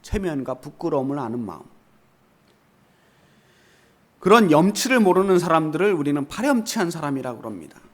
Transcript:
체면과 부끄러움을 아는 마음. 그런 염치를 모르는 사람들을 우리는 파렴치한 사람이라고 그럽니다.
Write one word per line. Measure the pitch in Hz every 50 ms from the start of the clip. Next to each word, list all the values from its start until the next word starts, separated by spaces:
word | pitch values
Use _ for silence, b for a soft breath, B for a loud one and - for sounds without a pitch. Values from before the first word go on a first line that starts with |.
체면과 | _ - - 214 196 175 151 139 127 127 127
부끄러움을 | 127 - 147 - - 170 165 151 139 131 135 139 143
아는 | 131 110 117 123
마음. | 113 98 82 71 - - _ _ _ _ _ _ _ _ _ _ _ _ _ _ _ _ _ _ _ _ _ _ b b b b b b b b b b b b b b b b b b b b b b b b b _ _ _
그런 | - 185 208 240 220 175
염치를 | 151 147 170 196 208 - - 240 262 247
모르는 | 214 185 175 185 196 196 185 175
사람들을 | 175 170 165 160 156 156 147 156 185 208
우리는 | 196 160 143 147 143 147 139 -
파렴치한 | - 196 233 294 277 233 220 - - 226 190 170
사람이라고 | 165 165 151 143 139 135 127 131 120 110
그럽니다. | - 113 107 87 78 71 - - _ -